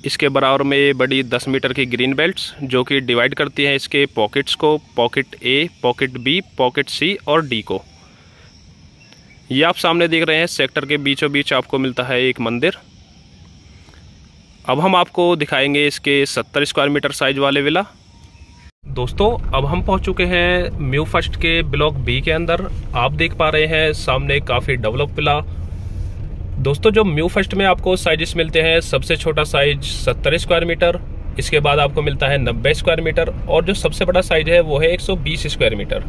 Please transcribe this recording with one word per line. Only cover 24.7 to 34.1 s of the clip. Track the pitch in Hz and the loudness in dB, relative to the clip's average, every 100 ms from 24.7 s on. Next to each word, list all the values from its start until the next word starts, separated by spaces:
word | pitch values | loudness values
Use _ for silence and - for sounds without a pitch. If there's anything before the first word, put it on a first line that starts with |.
| 127 | -2
डेवलप | 107 127 147 - | -2 -2 -2 -2
विला। | 147 147 143 - - - - - - - - - - - | 0 0 -2 -8 -8 -8 -8 -6 -6 -6 -8 -8 -8 -2
दोस्तों, | 135 143 220 | -2 2 2
जो | 214 | 4
म्यू | 202 147 170 | 2 0 0
फर्स्ट | 208 190 | 0 -2
में | 196 | 0
आपको | 196 180 185 185 | 2 2 2 0
sizes | 175 160 165 170 | 0 0 -2 -2
मिलते | 160 160 | 0 2
हैं, | 160 165 | 4 2
सबसे | - 139 - - | 2 -2 0 -2
छोटा | 165 151 | 0 0
size | 151 147 143 143 | 0 2 2 0
सत्तर | - - - - 139 160 | -4 -2 -2 0 0 0
square | - 170 | 2 2
meter, | 165 165 170 170 - - - - | 2 2 2 2 -6 -8 -8 -6
इसके | - 151 | 0 2
बाद | 147 147 | 4 4
आपको | 143 147 | 2 0
मिलता | 147 135 135 | -2 0 0
है | 143 | 2
नब्बे | 120 113 127 | 0 0 0
square | 156 - 160 | 2 2 0
meter | 160 160 165 - - | 0 0 -2 -4 0
और | 156 | 2
जो | 165 | 2
सबसे | 196 165 - | 0 -2 0
बड़ा | 180 | 2